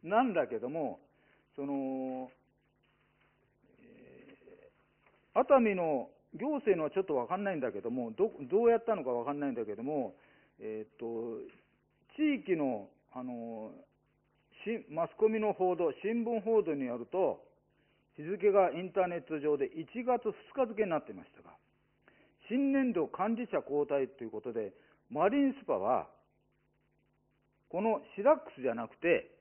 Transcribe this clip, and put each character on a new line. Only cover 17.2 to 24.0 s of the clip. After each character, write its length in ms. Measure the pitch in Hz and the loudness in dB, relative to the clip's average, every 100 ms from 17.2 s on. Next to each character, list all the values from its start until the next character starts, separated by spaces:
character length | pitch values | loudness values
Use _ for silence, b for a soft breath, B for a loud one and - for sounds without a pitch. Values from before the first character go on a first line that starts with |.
| 170 - - _ _ _ _ _ _ - | 0 0 -10 _ _ _ _ _ _ -16
日 80 | |
付 280 | 151 196 202 | -8 0 4
が 200 | 196 180 | 6 4
イ 100 | 143 | 2
ン 100 | 185 | -4
タ 80 | 180 | 0
ー 60 | 180 | 0
ネ 100 | 175 | -2
ッ 40 | |
ト 180 | - 156 | -4 -2
上 180 | 147 147 | 0 2
で 80 | - | 0
一 380 | 160 160 226 | -4 -10 -6
月 200 | 247 240 220 | -2 0 0
二 80 | - - | -6 -12
日 140 | - 247 | -2 -2
付 160 | 208 208 | 0 0
に 40 | |
な 80 | 160 | 0
っ 80 | - | -4
て 80 | |
ま 100 | 95 | -16
し 60 | - - | -18 -20
た 80 | |
が、 120 | - - _ _ _ _ b b b b - | -20 -20 _ _ _ _ b b b b -4
新 240 | 240 277 | 0 2
年 220 | 269 254 | 2 2
度 140 | 185 151 | 0 -2
管 280 | - 196 226 | -2 0 0
理 100 | 247 | -2
者 100 | 160 | -4
交 280 | - 147 147 | -2 -2 2
代 220 | 143 | 0